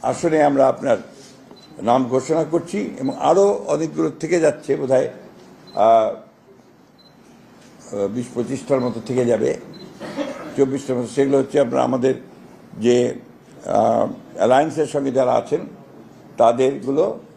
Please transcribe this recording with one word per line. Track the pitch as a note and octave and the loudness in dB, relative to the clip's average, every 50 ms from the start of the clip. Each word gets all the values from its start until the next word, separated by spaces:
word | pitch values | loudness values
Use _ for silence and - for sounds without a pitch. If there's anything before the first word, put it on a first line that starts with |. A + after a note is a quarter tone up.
| - | -2
আসনে | A#2+ B2+ - - E3+ D#3 D#3 D3 | -4 -4 -2 -2 0 2 4 4
আমরা | C#3+ C#3 C3+ C3+ C3 | 4 4 4 4 2
আপনার | - - - C3+ A#2 F#2+ - - - - - - - - - - - - - - - - F#2 | 2 0 0 0 0 0 -2 -12 -20 -20 -20 -20 -20 -20 -20 -20 -20 -20 -20 -20 -18 -6 0
নাম | A2 A#2+ C3 C3 | 2 2 2 2
ঘোষণা | A#2+ B2 C3+ C3 - D#3 D#3+ D#3+ | 2 0 -2 0 0 0 0 0
করছি | D3 D#3+ E3+ E3+ - - G3+ G#3 - - - | 0 -2 -4 -4 -2 -6 -6 -6 -6 -8 -6
এবং | C3+ C3+ C#3 - | -6 -6 -4 -2
আরও | - C#3 E3 F#3+ G3 G3+ G3+ - - | 2 2 4 4 4 2 2 -2 -2
অনেকগুলো | - D3+ D3 D#3+ D#3+ D3 D#3 D#3+ D#3 | -4 -4 -2 -2 -6 -4 -2 -4 -4
থেকে | C#3+ - - D#3 F3 F3 | -4 -6 -4 -2 0 2
যাচ্ছে | D#3 D3+ D3 D3+ - - C#3 | 2 2 0 0 -4 -4 -4
বোধহয়, | C#3+ C#3+ B2 C3+ B2+ - - - - - - - - - - - - - - - | -2 0 2 2 2 2 0 -6 -12 -20 -20 -20 -20 -20 -20 -20 -20 -20 -14 -2
আহ, | - | 2
আহ, | G2+ A2+ A2+ A2+ A2 G#2+ - - - - _ _ _ _ - _ _ _ _ _ _ _ _ _ _ _ _ _ - - - _ - - - - - - - - - - - G#2 G2+ | 4 6 6 6 4 2 -4 -8 -14 -20 _ _ _ _ -20 _ _ _ _ _ _ _ _ _ _ _ _ _ -20 -20 -20 _ -20 -20 -20 -20 -20 -20 -20 -20 -18 -12 -6 -4 -4
বিশ | G2 G#2 B2 A#2+ A#2 - | -4 -4 -6 -8 -8 -6
পঁচিশটার | A#2+ A#2+ G#2+ C3+ B2+ - - C#3+ C3 | -6 -6 -4 -6 -8 -2 -2 0 0
মতো | B2 B2 A2 A#2 A2 | 0 -2 -4 -6 -8
থেকে | - B2+ B2+ B2+ | -4 -2 0 2
যাবে, | A#2+ A#2+ G#2 - - - - - - - - - - - - - - - - C#4+ - - - - - - | 2 2 2 2 0 -2 -4 -8 -16 -20 -20 -20 -20 -18 -16 -14 -12 -8 -8 -8 -8 -8 -12 -14 -10 0
চব্বিশটার | - C#3 C3+ C3+ B2 - - C3 | 0 0 2 2 -6 -4 -4 -4
মতো। | A#2+ B2 | -4 -4
সেগুলো | A2 - C#3+ C#3 C#3 C#3 C#3 | -4 0 0 0 2 2 0
হচ্ছে | C3 C3+ - D3 | 0 2 2 0
আপনার | C#3 A#2 B2+ C3+ | 2 2 2 0
আমাদের | B2+ B2+ B2 B2+ A#2+ C3 C3 - - - - - - - - - - - - - | 0 0 0 0 0 0 -2 -2 -6 -18 -20 -20 -20 -20 -20 -20 -20 -20 -14 -2
যে, | G#2+ A#2+ A#2+ B2 B2 A#2+ - - - - - - - - - - - | 2 2 4 4 2 0 -2 -6 -12 -20 -20 -20 -20 -20 -20 -14 -8
আহ, | - - G#2+ A2 A2+ A2+ A2+ - - - - - - - | -2 0 2 2 4 2 2 0 -2 -4 -12 -16 -18 -4
অ্যালায়েন্সের | - F#2 A2+ B2 C3+ D3+ D#3+ - D#3 D3+ | 0 2 4 4 4 2 2 0 -2 -4
সঙ্গে | C#3 - D3 C#3 C3+ A#2+ | -2 -2 -4 -4 0 0
যারা | C3 C3 B2 A#2+ | 0 2 2 2
আছেন | A#2+ A#2 - D3 E3+ F#3 - - - - - - - - - - - - - - | 0 0 -2 -6 -6 -6 -8 -16 -20 -20 -20 -20 -20 -20 -20 -20 -20 -20 -20 -2
তাদেরগুলো | - A#2 A2+ A#2+ B2 C3 C3 C#3 A#2 G2+ B2+ C#3 D3 F3 G#3 A3+ - - - - | 2 2 2 4 4 2 0 0 -2 -6 -4 0 0 0 0 -2 -8 -14 -20 -20